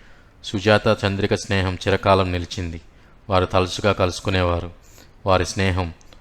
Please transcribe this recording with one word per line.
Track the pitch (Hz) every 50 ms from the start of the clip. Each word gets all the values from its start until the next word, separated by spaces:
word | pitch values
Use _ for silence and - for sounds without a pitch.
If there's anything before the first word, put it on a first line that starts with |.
| - - - - - - _ - -
సుజాత, | - - 98 92 107 104 104 -
చంద్రిక | 113 104 - 104 98 98 98 101 98 110
స్నేహం | - - - 98 95 92 92 90
చిరకాలం | 87 - 101 95 - - 101 95 95 95 90
నిలిచింది. | 90 87 87 - - 98 90 82 82 82 - - - - - - - - _ -
వారు | 95 92 92
తరచుగా | - - 92 92 87 - - - 101
కలుసుకునేవారు. | 95 - 95 90 - - - 104 95 92 90 87 87 85 87 85 - - - - - - - - - - -
వారి | 98 92 90 87
స్నేహం | - - 101 98 95 90 92 90 82 - - - - - -